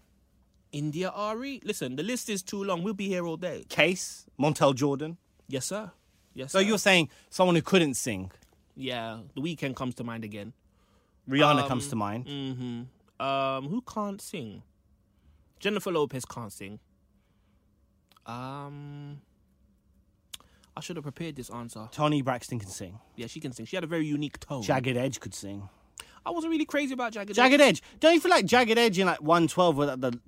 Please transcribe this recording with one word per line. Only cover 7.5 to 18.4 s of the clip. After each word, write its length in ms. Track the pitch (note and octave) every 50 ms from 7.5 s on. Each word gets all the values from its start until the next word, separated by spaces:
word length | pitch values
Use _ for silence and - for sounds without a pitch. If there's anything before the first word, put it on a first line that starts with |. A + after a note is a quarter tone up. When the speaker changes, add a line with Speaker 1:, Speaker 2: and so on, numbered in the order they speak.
| F3
Speaker 2:
who 60 | D#3+ -
couldn't 320 | - - F#3+ E3 D3 B2+
sing? 360 | - - B2+ G#2+ F#2 F#2 F#2+ - - _ _ _ _ _ _ _
Speaker 1:
Yeah, 440 | - C3+ C3 B2 A#2+ A2+ A2+ A2 A2+ A2 C3+ -
The 60 | C3+
Weeknd 340 | C3+ F3 E3+ D3+ - C#3 B2+
comes 200 | - C#3 B2+ A#2+
to 80 | - B2
mind 200 | A#2 A#2 A2+ A2+
again. 300 | G#2+ G#2 G#2+ G2+ G#2+ - _ _ _ _ _ _ _ _ _ _ _ _ _ _ -
Speaker 2:
Rihanna 360 | C3+ C#3 D3 D3 D3 D3 C#3+
Speaker 1:
Um, 40 | C#3
Speaker 2:
comes 200 | C3 B2 - -
to 60 | B2+
mind. 300 | A2+ G#2 G2+ G#2 A#2 C3 C#3+
Speaker 1:
Mm-hmm. 540 | C#3+ C#3+ C#3 C3 C3 B2 B2+ B2 A#2+ A#2 B2 B2+ - _ _ _ _ -
Um, 460 | C3 C3+ C3+ C3+ C3+ C3+ C3+ C3+ C3 C#3
who 140 | F3+ B3
can't 400 | B3 - - A3 G#3 G3+ G3 G3+
sing? 420 | - - - E3+ A#2+ G#2+ G2 G2 - _ _ _ _ _ _ _ _ _ _ _ _ _ _ _ _ _ _ _
Jennifer 320 | - G3+ G#3 G3+ - G3
Lopez 320 | F3 D#3+ D3 C3+ - C3 -
can't 300 | - - B2+ A#2 G2+ -
sing. 260 | - G2+ F#2+ G#2 G#2+ _ _ _ _ _ _ _ _ _ _ _ _ _ _ _ _ _ _ _ _ _ _ _ _ _ _ _ _ _
Um, 960 | - A#2 A#2+